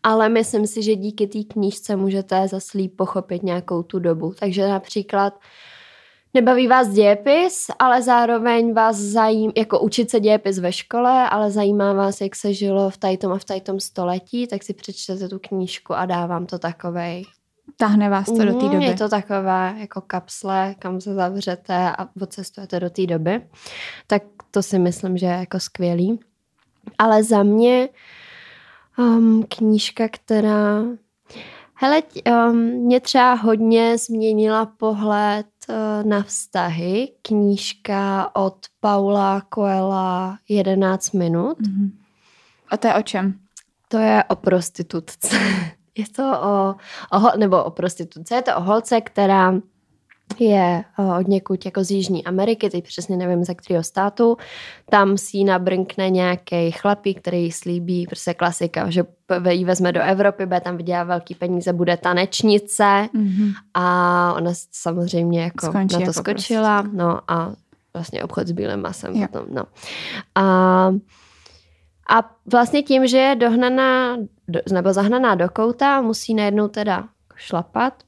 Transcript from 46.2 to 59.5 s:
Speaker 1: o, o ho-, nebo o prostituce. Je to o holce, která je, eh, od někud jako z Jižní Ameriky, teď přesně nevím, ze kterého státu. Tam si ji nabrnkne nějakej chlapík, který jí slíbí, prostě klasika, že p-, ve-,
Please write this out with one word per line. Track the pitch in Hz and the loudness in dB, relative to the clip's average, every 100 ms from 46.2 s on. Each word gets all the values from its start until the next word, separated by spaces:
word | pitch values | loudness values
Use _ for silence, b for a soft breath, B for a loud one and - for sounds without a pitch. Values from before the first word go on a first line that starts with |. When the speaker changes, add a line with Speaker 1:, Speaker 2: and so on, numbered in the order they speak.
| 269 262 | -2 0
Speaker 1:
o, | 202 202 196 190 B B B | 0 2 0 -4 B B B
o | 196 | 2
ho-, | 226 208 | 4 4
nebo | 208 185 | 4 2
o | 160 | 0
prostituce. | 165 180 - 170 156 165 240 | -4 -6 -6 -14 -14 -2 -2
Je | |
to | 254 - | 0 -2
o | |
holce, | 180 214 226 233 | 0 0 2 0
která | 220 - 196 196 185 190 - _ _ _ _ _ _ 202 | 0 0 2 4 4 2 -4 _ _ _ _ _ _ 0
je, | 226 202 175 175 - - | 2 4 4 0 -4 -4
eh, | 196 175 | -2 0
od | 190 | 0
někud | 196 190 185 196 | -2 -2 -6 -4
jako | 196 | -4
z | 180 | -2
Jižní | 196 180 175 175 | -2 -2 -4 -2
Ameriky, | 185 208 226 202 | -2 0 0 -2
teď | 175 | -4
přesně | 175 - 170 180 | -8 -14 -6 -4
nevím, | 180 175 | 0 -2
ze | 180 175 | -2 -6
kterého | - 175 | -4 -4
státu. | 165 - 202 202 233 233 B B B B - | -2 -2 -2 2 2 2 B B B B 2
Tam | 208 196 196 | 4 4 2
si | - 202 | -2 0
ji | |
nabrnkne | 196 185 180 185 190 - 190 | 2 2 0 -2 -4 -4 0
nějakej | 185 180 180 - 175 170 | 2 0 -2 -4 -2 -2
chlapík, | 165 202 202 202 190 | -2 -2 0 -2 -4
který | - 175 | -4 -2
jí | 170 | -2
slíbí, | 165 - 175 175 180 175 | -6 -6 -6 -2 -4 -4
prostě | - - | -8 -6
klasika, | 170 180 170 170 165 170 | -2 -2 -2 -4 -4 0
že | 175 | 0
p-, | 175 _ _ 180 | -2 _ _ 0
ve-, | 180 | 2